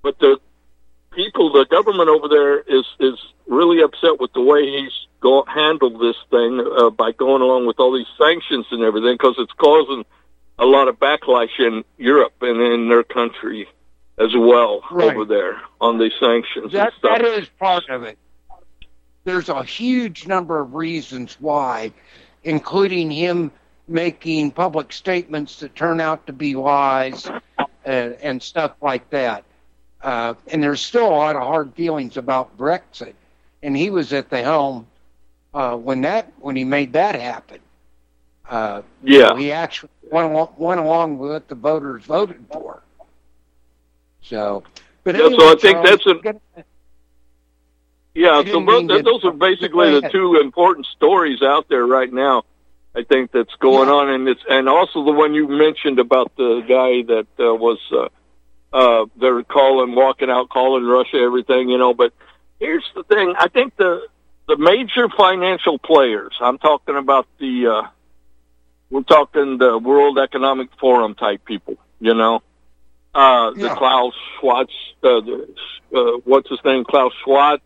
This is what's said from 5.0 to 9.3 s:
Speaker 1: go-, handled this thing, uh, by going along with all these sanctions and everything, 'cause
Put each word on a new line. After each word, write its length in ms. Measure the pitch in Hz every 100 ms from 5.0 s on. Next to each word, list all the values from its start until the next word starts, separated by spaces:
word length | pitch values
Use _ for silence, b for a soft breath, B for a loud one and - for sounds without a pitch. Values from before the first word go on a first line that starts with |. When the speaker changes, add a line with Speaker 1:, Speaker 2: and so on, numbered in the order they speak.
| - _
Speaker 1:
go-, 220 | 127 135 -
handled 520 | 147 151 160 127 113
this 140 | 117 117 _
thing, 340 | 123 117 127 120 131
uh, 100 | 117
by 220 | 110 113
going 300 | 113 131 135
along 240 | 127 131 120
with 120 | 110
all 120 | 127 131
these 120 | 117 -
sanctions 480 | 151 170 - 135 110
and 100 | 120
everything, 360 | 110 107 117 123
'cause 180 | 135